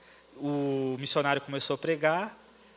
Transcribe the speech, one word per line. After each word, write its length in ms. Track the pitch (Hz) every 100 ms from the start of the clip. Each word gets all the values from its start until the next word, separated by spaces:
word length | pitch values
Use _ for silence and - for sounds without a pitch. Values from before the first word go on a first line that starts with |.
| - - - 135
o 580 | 143 147 139 135 131 127
missionário 440 | 139 156 143 139
começou 320 | - 139 -
a 40 | 139
pregar, 560 | 160 156 156 170 214 - - - -